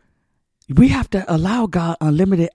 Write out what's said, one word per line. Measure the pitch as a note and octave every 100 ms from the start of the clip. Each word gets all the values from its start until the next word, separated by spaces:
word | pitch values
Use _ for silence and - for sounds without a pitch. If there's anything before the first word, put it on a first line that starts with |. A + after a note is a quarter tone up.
| _ _ _ _ _ _ -
we | C#3 C4
have | C#4 A3+
to | G3 F#3+
allow | D#3+ F3+ A#3+ A3
God | F3 E3+ E3
unlimited | D#3 D3+ F#3+ F#3+ E3+